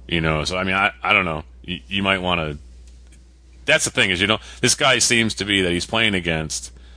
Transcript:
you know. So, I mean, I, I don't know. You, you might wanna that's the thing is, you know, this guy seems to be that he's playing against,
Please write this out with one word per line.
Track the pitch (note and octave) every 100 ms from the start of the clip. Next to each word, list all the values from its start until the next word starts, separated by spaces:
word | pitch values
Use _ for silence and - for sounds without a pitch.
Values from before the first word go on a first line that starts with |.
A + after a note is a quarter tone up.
| -
you | E2+
know. | D#2+ D#2 D2
So, | F#2
I |
mean, | F#2+ F#2+
I, | G2+ -
I | F#2
don't | G#2 F2
know. | D#2 - -
You, | - F2 -
you | F#2+
might | G2 F#2+
wanna | F2+ E2+ D#2 D2 - - - - - - - - - - -
that's | D#3 -
the |
thing | - G#2
is, | F2+
you | G2+
know, | G#2+ - -
this | - -
guy | C#3 A#2+
seems | - A#2 A2 -
to | G2+
be | G2
that | F2+
he's | F2 -
playing | A2+ A2 F#2+
against, | E2+ D#2+ D#2 - - - -